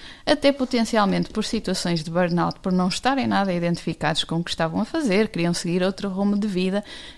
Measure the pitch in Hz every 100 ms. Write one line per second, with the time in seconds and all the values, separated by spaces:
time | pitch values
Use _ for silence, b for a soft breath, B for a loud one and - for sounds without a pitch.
0 | B B B 294 277 277 254 233 220 226
1 | 196 175 175 214 208 - - 185 175 170
2 | 156 170 175 170 170 - 190 185 180 -
3 | 254 269 226 196 196 175 170 170 - 156
4 | 156 160 - 165 175 - 165 175 220 330
5 | 269 190 214 170 175 175 175 180 185 196
6 | 196 185 202 202 214 180 185 202 - B
7 | B